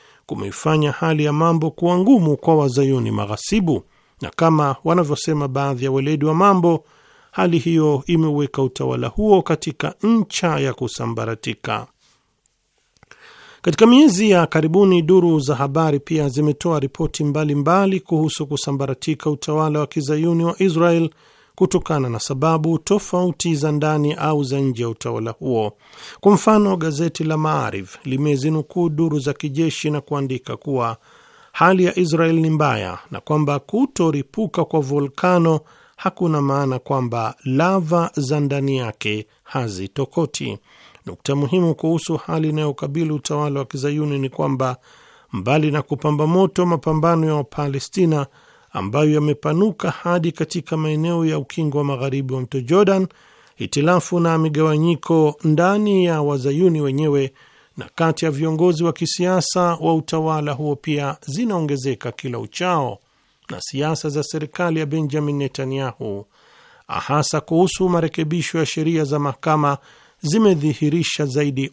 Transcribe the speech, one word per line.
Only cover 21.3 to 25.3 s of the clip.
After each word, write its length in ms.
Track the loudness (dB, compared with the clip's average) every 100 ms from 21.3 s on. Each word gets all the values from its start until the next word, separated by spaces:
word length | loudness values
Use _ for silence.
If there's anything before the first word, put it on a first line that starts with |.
| _ _ -2
kutokana 480 | 0 0 0 -2 -2
na 100 | -4
sababu 580 | -6 -2 0 2 0 -2
tofauti 800 | 0 -2 0 -2 0 -2 -2 0
za 160 | 0
ndani 420 | 0 0 0 0
au 300 | -2 -2 -2
za 160 | -2 -2
nje 240 | -2 -2
ya 60 | -4
utawala 420 | -6 -6 -4 -6